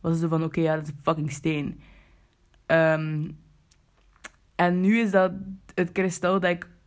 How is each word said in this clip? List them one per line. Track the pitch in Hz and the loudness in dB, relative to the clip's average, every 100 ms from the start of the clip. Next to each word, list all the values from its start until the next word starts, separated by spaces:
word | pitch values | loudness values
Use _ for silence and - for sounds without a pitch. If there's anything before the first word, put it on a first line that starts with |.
was | 170 | 0
het | 165 | 0
zo | 165 | 0
van, | 160 | 0
"Oké, | 160 165 | 0 0
ja, | 160 | 0
dat | 156 | 0
is | 151 | -4
een | - | -4
fucking | - 160 151 | -2 -2 -4
steen." | - 160 151 143 - - - _ _ _ _ _ _ _ | -4 -4 -2 -6 -10 -18 -20 _ _ _ _ _ _ _
Ehm, | 165 160 156 156 156 156 151 - _ _ _ _ _ _ _ - _ _ | 4 4 2 -2 -4 -6 -10 -20 _ _ _ _ _ _ _ -20 _ _
en | - 180 180 | -2 0 2
nu | 190 226 | 2 2
is | 226 | 2
dat | 190 185 190 - - - | 2 2 -2 -12 -16 -10
het | - 175 | -4 -2
kristal | - 185 170 180 190 | 0 -2 0 0 2
dat | 180 | 0
ik | 175 - - | -2 -6 -20